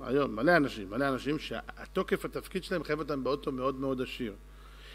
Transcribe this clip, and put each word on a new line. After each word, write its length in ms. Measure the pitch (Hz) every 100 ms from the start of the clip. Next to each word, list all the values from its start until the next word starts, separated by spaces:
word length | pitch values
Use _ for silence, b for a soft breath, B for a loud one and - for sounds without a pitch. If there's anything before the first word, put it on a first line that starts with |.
היום, 320 | 127 139 127 110
מלא 200 | 151 170
אנשים, 340 | 127 110 95
מלא 180 | 113 139
אנשים, 300 | 127 123 151
שהתוקף 840 | - 113 - - 110 185 185 196
התפקיד 400 | 143 131 - 190
שלהם 160 | - 180
מחייב 180 | 143 151
אותם 260 | 147 143
באוטו 280 | 127 139 151
מאוד 280 | 127 131 131
מאוד 200 | 135 127
עשיר. 320 | 120 - 117 - - B B B B